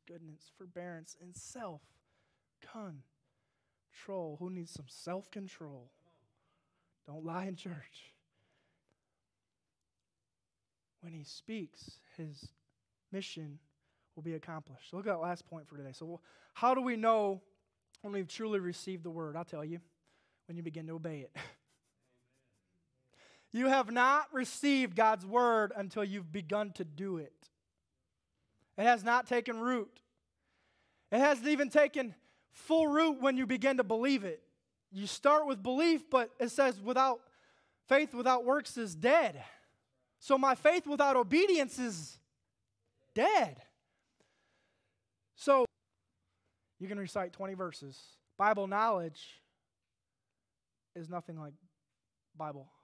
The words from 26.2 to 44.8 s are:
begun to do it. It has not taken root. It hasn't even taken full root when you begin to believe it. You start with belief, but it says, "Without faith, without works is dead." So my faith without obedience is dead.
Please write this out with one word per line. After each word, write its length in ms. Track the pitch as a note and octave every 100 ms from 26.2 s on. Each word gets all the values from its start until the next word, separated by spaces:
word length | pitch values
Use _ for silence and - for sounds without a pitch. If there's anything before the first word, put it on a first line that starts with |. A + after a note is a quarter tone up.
| E3+
begun 400 | F#3 D#3 G3+ G#3
to 120 | F3 E3+
do 320 | D3 G3 F3
it. 320 | C#3+ _ - _ _ _ _ _ _ _ _ _ _ _ _ -
It 60 |
has 200 | A3+ A#3
not 240 | G#3 A#3+ A#3
taken 320 | B3 A#3+ A3+
root. 400 | A#3+ B3 G3+ - _ _ _ _ _ _ _ _ _ _ _
It 80 | A3+
hasn't 300 | C#4+ C#4 C4
even 200 | D4 C#4
taken 460 | D4+ D4 D4+ B3 - _ _ _
full 340 | - - D#4+ D#4
root 320 | D4 D#4+ C4+
when 160 | C4+ B3+
you 100 | B3
begin 300 | B3+ C4+ C4
to 80 |
believe 400 | G#3 A3+ C4 C4+
it. 180 | G3 D#3 _ _ _ _ _
You 160 | F#3+ G3+
start 420 | - C#4 D4+ D4
with 140 | A#3+
belief, 480 | G3 C4 E4+ D#4+ -
but 220 | C4 A#3 -
it 80 | A#3+
says, 320 | - C4 G3
"Without 400 | G3+ B3+ C4 A#3+ - _ _ _ _ _ _
faith, 260 | C#4 D4+
without 320 | A#3+ B3 B3+ B3
works 320 | C#4+ - A#3+
is 180 | G#3+ D#3+
dead." 480 | A3+ D#4+ B3 C#3 - - _ _ _ _ _ _
So 180 | - C4+
my 180 | C4+ B3+
faith 320 | D4+ F4 D4
without 300 | D4 C#4+ C4
obedience 600 | G#3 A#3+ G4 E4+ C4+ -
is 420 | B3 F3 D3+ - _ _ _ _ _ _ _ _ _
dead. 480 | - D#4+ G#4 G3+ C3+ - _ _ _ _ _ _ _ _ _ _ _